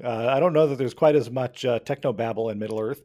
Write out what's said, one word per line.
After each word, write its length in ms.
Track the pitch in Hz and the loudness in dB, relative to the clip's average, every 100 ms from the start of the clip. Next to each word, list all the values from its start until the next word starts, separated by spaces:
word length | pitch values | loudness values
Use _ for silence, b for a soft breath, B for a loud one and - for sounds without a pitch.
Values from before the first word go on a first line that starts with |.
Uh, 240 | 123 113 117 | -6 -2 0
I 100 | 135 | 2
don't 140 | 175 | 2
know 160 | 151 156 | 4 2
that 100 | 131 | 2
there's 160 | 127 | -4
quite 220 | - 156 151 | 2 4 4
as 120 | 113 | 2
much, 360 | 127 123 - | -4 -6 -4
uh, 160 | 131 117 | -2 -2
technobabble 720 | - 139 139 107 113 107 113 | -2 -4 -4 -2 -4 -2 -4
in 80 | 104 | -4
Middle-earth, 420 | 107 110 110 139 | -6 -4 -6 -6